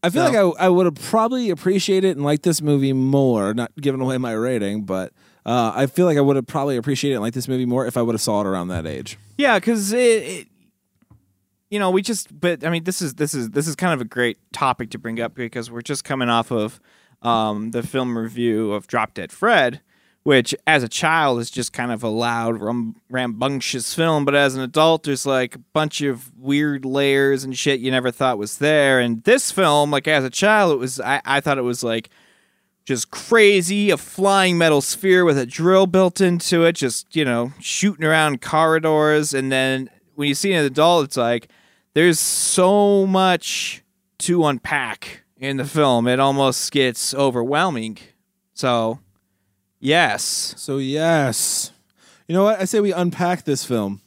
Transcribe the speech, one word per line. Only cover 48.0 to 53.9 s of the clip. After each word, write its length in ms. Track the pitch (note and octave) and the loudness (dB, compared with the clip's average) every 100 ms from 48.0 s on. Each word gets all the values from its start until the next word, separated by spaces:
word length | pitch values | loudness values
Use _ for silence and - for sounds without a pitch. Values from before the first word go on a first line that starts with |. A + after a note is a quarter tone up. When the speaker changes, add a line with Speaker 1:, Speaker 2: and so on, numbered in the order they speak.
| - _ _ _ _ | -20 _ _ _ _
Speaker 2:
So, 460 | - C3 A#2+ A2+ A2+ _ _ _ _ _ _ _ _ | -6 -2 0 0 -4 _ _ _ _ _ _ _ _
yes. 760 | C3 D#3 D#3 G2+ - - - - | 0 2 2 0 -4 -6 -8 -10
Speaker 1:
So, 200 | - C#3 | -8 -6
yes. 920 | C3+ C#3+ D#3+ D#3+ C3+ A#2 - - - _ _ _ _ _ _ | -4 -2 2 2 2 -2 -4 -4 -8 _ _ _ _ _ _
You 60 | |
know 100 | E3+ | 2
what? 160 | G3+ G#3+ | 2 2
I 60 | F#3+ | 0
say 140 | G#3+ | 0
we 120 | G#3 | 0
unpack 520 | F3 F3+ E3 F3 F3+ | 0 -2 -2 -2 -2
this 200 | - C#3 - | -2 -4 -2
film. 360 | B2 G2+ | -2 -2